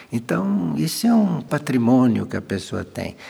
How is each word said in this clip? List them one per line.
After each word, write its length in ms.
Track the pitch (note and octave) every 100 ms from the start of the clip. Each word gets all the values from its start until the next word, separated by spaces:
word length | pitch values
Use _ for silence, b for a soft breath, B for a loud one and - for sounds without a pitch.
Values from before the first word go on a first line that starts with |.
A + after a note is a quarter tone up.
| B
Então, 640 | A#2 A#2 E3+ G3 G3+ A#2+ D3+
isso 280 | D#3 - A#3
é 60 |
um 300 | A#3 G3+ D#3+
patrimônio 840 | - D3 D3 B2+ A#2 B2+ B2+ G#2
que 100 | G#2
a 60 | F#2+
pessoa 420 | - G2 - F#2
tem. 320 | F2+ - F#2 - B